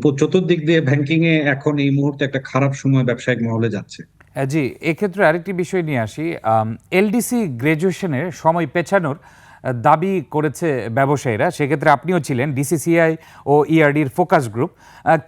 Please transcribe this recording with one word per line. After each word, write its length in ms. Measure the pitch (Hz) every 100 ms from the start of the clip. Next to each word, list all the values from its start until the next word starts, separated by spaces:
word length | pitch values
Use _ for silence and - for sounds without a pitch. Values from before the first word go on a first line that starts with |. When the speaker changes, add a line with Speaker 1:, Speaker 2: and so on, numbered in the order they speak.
Speaker 1:
প-, 160 | 151 135
চতুর্দিক 480 | 156 185 160 170 151
দিয়ে 160 | 165
ব্যাংকিং 440 | 135 143 143 165 165
এ 160 | 160
এখন 360 | 143 139 151 147
এই 120 | 139
মুহূর্তে 360 | 139 143 139 139
একটা 140 | 135
খারাপ 300 | - 131 139
সময় 300 | 135 135 135
ব্যবসায়িক 400 | 123 117 - 117
মহলে 260 | 117 113 113
যাচ্ছে। 340 | 98 - - - _ _ 135
Speaker 2:
আহ, 100 | 135
জি, 300 | 156 127 -
এক্ষেত্রে 440 | 160 160 208 185 170
আরেকটি 280 | 170 170
বিষয় 300 | 180 175 185
নিয়ে 160 | 156 131
আসি। 340 | 110 - 165 156
আম, 320 | 110 110 110 113 -
এলডিসি 560 | 180 214 233 - 247 196
গ্র্যাজুয়েশনের 840 | 117 143 160 185 - 190 131 175
সময় 360 | 127 160 170 156
পেছানোর, 480 | 175 156 196 160 143 - - - -
আহ, 100 | 131
দাবি 480 | 120 147 156 190 190 127
করেছে 580 | 151 151 - 170 131 107
ব্যবসায়ীরা। 600 | 117 139 143 135 107 165
সেক্ষেত্রে 380 | - 143 147 156
আপনিও 300 | 139 160 180
ছিলেন, 340 | 147 127 147
ডিসিসিআই 600 | 131 143 170 170 165 165 160 - - -
ও 200 | 147 143
ইআরডির 420 | 160 147 147 139
ফোকাস 400 | - 180 180 117
গ্রুপ। 200 | 110 165 - - -
আহ, 140 | - 156